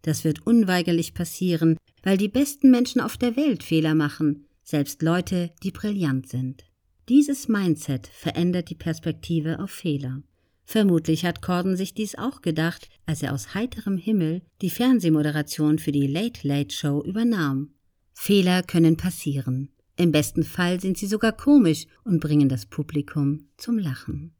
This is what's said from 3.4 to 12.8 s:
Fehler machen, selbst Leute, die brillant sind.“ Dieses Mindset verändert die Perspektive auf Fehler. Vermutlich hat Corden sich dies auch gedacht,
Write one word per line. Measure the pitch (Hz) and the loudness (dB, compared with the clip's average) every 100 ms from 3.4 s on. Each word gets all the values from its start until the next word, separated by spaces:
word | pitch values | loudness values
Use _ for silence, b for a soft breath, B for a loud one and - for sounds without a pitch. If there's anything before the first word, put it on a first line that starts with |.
| 302 202 | 0 -2
Fehler | - 160 156 | 0 0 2
machen, | 156 147 - 151 143 _ _ | 2 0 0 -2 -2 _ _
selbst | - 151 139 - | -6 -4 -4 -2
Leute, | 160 175 180 185 170 _ | 0 0 -2 -4 -4 _
die | 190 | -10
brillant | - 214 202 160 131 131 | -6 -6 -2 -2 -2 -4
sind.“ | 131 131 135 - _ _ _ - | -8 -8 -10 -20 _ _ _ 2
Dieses | 262 285 277 - | 4 4 -2 -2
Mindset | 214 185 151 - 131 - | 0 0 -2 -2 -6 -6
verändert | - 165 - 175 180 170 | -8 -6 -2 -2 -2 -6
die | 165 | -8
Perspektive | - 160 170 160 - 165 151 165 | -6 -6 -6 -8 -4 -4 -2 -6
auf | 196 | -8
Fehler. | - 175 143 135 131 - _ _ _ | -8 -4 -4 -6 -10 -14 _ _ _
Vermutlich | _ 226 202 170 160 160 175 | _ 2 4 4 2 0 -2
hat | 170 | -4
Corden | - 180 185 180 | -4 -2 -2 -2
sich | 185 | -4
dies | - 214 - | -6 -8 -6
auch | 240 - | -8 -4
gedacht, | 175 156 165 - | -4 -2 -2 -4